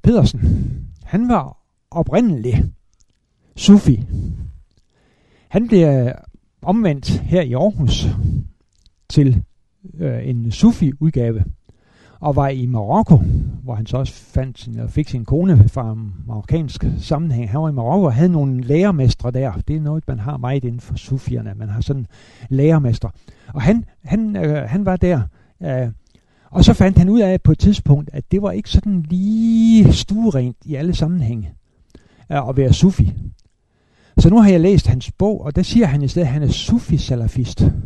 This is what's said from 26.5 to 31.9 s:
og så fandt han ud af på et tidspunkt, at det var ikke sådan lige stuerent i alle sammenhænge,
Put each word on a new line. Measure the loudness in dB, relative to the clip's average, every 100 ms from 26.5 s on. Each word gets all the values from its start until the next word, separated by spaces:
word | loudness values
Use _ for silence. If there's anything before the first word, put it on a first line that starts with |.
og | 4 4
så |
fandt | 6 4 4
han | 4
ud | 4
af | 2 2
på | 2
et | 4
tidspunkt, | 2 2 2 0 0
at | -12 -4
det | -4
var | -2
ikke | -6 0
sådan | 0 0 -2 -2
lige | -4 -2 0 0 2 4 6 6
stuerent | 4 -2 -2 0 0 -2 -6 -10
i | -6
alle | -4 -2
sammenhænge, | -2 -2 -4 -6 -10 -14 _ _ _